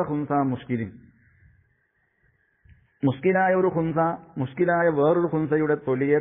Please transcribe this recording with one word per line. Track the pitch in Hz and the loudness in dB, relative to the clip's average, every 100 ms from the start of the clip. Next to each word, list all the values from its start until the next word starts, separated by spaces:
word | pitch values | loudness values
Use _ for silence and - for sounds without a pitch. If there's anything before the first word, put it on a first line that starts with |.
| 160 | -2
ഖുൻസ | 147 143 143 135 | -4 -2 -2 -2
മുസ്കിലിൻ, | 123 - 120 104 - - _ _ _ _ _ _ _ _ _ _ _ _ _ _ _ - - _ _ 139 | -4 -4 -6 -6 -12 -20 _ _ _ _ _ _ _ _ _ _ _ _ _ _ _ -20 -20 _ _ -2
മുസ്കിലായ | 131 170 185 190 185 | 0 0 2 2 2
ഒരു | 185 | 2
ഖുൻസ | 156 165 160 165 170 - - | 0 -2 0 0 -2 -10 -8
മുസ്കിലായ | 131 - 175 170 170 151 | -6 -2 0 2 2 2
വേറൊരു | 147 170 170 | 2 2 0
ഖുൻസയുടെ | 156 156 156 156 147 - | -2 0 0 0 -2 -2
തൊലിയെ | 131 139 147 | 0 2 0